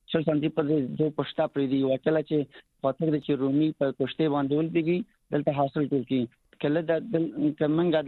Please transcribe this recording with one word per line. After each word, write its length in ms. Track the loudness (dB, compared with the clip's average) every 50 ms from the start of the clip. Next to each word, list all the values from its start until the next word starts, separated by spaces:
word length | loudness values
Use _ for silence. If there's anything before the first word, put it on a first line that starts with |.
| _
شل 160 | -4 -2 0 0
سانتي 260 | 2 0 0 0 -2
په 120 | -2 -2
دې 180 | 0 0 0 0 -2 -2 -2 -2
جو 100 | -2 -2
پشته 340 | -2 -4 -6 -4 -2 -2 -2
پرې 180 | -2 0 -2 -2 0
دي. 80 | 0 0
یوه 180 | 0 0 0 0 0
کله 160 | 0 0 0
چې 240 | 0 0 0 -2 -2 -2 -8 -20 -20 _ _ -4 -2
خاطر 280 | -2 0 0 0 0
دی 80 | 0 0
چې 120 | 0 -2 -2 0
رومي 260 | 0 2 2 2 2 2 0 0
په 120 | -2 -2
پشتۍ 360 | 0 -2 -4 -4 0 0 0
باندې 260 | 0 2 0 0 0 0
ولبېږي، 500 | 0 0 0 0 0 0 0 0 -2 -2 _ _ _ _ -4
دلته 200 | -2 -2 0 0
حاصل 340 | 0 0 0 0 0 -2 -2
ټول 160 | 0 0 -2 -2 0
کېږي. 160 | 0 -2 -2 -2 _ _ _ _ -12 -4
که 80 | -2
له 140 | 0 0 0
د-، 240 | 0 0 -2 -2 -2 -2 -2
دل-، 180 | -2 -2 -2 -2 0 0 0 0 0
که 60 | 0
موږ 340 | 2 2 2 2 2 2 2 0